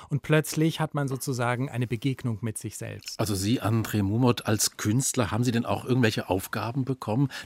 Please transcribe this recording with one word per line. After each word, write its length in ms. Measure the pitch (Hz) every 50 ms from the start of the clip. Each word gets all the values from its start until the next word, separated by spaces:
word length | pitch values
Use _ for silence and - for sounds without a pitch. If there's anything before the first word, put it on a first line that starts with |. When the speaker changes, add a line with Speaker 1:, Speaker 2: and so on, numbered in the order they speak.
| - -
Speaker 1:
und 120 | 151 139
plötzlich 580 | - - 156 156 151 - - 156 156 165 160 -
hat 140 | 160 151 -
man 140 | 147 143 135
sozusagen 640 | 135 127 - 143 131 117 123 123 123 117 131 143
eine 160 | - 117 127 110
Begegnung 500 | 123 110 - 139 131 - - 123 110 101
mit 180 | - 113 107 -
sich 180 | - 107 - -
selbst. 420 | 113 107 104 101 - - - -
Speaker 2:
Also 140 | 113 98 104
Sie, 300 | 92 95 104 127 - -
André 400 | 110 110 113 107 - - 107 101
Mumot, 420 | 98 104 117 131 123 120 - -
als 320 | - 110 104 - - - -
Künstler, 540 | - 107 107 131 139 - - 127 117 101
haben 120 | 107 110 123
Sie 80 | 127
denn 140 | 113 117 120
auch 200 | - 101 101 -
irgendwelche 440 | - 127 127 120 107 104 123 - -
Aufgaben 560 | 90 95 - - - 113 104 113 117 139 127
bekommen? 440 | 127 131 - - - 104 123 143 131 - - -